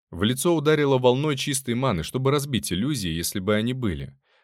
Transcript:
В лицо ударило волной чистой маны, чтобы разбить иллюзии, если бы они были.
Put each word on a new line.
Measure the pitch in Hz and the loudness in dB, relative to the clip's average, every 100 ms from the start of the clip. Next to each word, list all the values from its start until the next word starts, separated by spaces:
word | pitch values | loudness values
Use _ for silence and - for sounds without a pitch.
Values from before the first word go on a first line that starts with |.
| - | -12
В | 85 | -2
лицо | 104 127 175 165 | 0 0 2 2
ударило | 147 156 143 131 | 4 4 4 4
волной | 127 127 151 139 | 4 4 2 -2
чистой | 143 135 - 117 | -2 -4 -2 -2
маны, | 135 92 | 0 -2
чтобы | 80 127 131 | -2 -2 0
разбить | 147 143 120 - | 0 0 -2 -2
иллюзии, | 87 123 139 92 | -2 -2 -2 -4
если | 82 82 101 | -4 -4 -4
бы | 95 | 0
они | 104 113 | 0 0
были. | 131 117 76 67 - _ _ | -2 -4 -4 -8 -16 _ _